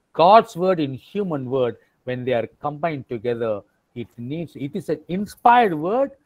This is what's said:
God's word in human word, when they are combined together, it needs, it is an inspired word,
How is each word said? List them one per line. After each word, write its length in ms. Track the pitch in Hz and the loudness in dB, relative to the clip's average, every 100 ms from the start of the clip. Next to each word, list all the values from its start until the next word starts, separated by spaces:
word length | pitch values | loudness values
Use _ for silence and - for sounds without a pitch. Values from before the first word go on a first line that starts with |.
| _ | _
God's 440 | - 170 220 220 165 | 4 8 8 6 0
word 240 | 185 170 | 0 2
in 140 | 139 | 0
human 560 | 131 - 202 190 147 123 135 | -4 -8 -6 -4 -4 -2 0
word, 200 | 120 113 _ _ | 0 -2 _ _
when 200 | 123 127 | -8 -6
they 80 | 123 | 0
are 160 | 117 113 _ | 0 -2 _
combined 480 | 147 147 170 143 - | -8 -4 -4 -4 -8
together, 520 | 120 120 117 117 101 - _ _ | -6 -4 -2 -2 -4 -8 _ _
it 140 | 123 107 - | -14 -14 -12
needs, 400 | 120 160 151 120 | -10 -8 -8 -8
it 160 | 139 | -8
is 140 | 190 156 | -6 -4
an 120 | 147 - | -6 -4
inspired 680 | 185 208 - 240 240 220 | -6 -6 -4 2 2 2
word, 380 | 156 170 240 277 - | 0 -2 -2 -4 -8